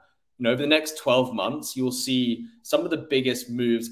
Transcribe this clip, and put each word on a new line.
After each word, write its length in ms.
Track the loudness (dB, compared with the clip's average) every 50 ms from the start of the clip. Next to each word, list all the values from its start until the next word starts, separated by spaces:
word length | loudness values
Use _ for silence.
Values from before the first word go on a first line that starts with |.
| _ _ _ _ _ _ _ -2
You 60 | 0
know, 80 | 0
over 100 | 0 2
the 60 | 2 2
next 280 | 2 2 2 -2 -8
twelve 380 | -4 2 4 4 4 4 2 0
months, 420 | -2 -2 -2 -2 -4 -8 -8 -6
you'll 160 | -2 -2 -2
see 540 | -2 -4 -2 0 0 0 0 0 -2 -4 -6 -14 -16 _
some 220 | -6 0 0 0 2
of 60 | 0
the 60 | -4
biggest 540 | -4 -2 0 0 2 2 2 0 -2 -6 -6
moves 400 | -4 0 2 2 2 2 0 -6